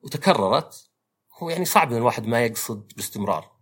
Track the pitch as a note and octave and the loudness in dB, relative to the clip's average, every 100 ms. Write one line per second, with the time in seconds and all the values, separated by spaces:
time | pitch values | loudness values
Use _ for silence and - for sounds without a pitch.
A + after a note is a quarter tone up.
0 | - - - D#3+ F#2+ B2+ D#3+ - _ _ | -10 -2 2 2 4 2 0 -16 _ _
1 | _ _ _ - E3+ E3 F3+ G#3 D#3+ A#2+ | _ _ _ -12 -6 -4 2 4 4 2
2 | B2 A#2+ A2+ A#2 A#2 A2+ - G#2+ G#2 - | 2 0 0 2 2 -2 -8 -10 -12 -12
3 | F#2+ G#2 G2+ E2 - _ | -10 -6 -4 -4 -6 _